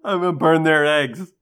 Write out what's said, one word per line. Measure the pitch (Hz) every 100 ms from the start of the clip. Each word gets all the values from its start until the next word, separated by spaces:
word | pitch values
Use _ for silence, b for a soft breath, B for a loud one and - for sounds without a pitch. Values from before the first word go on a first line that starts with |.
I'm | 202 190
gonna | 180
burn | 160 160 160
their | 160 156 147
eggs. | 151 139 135 185 _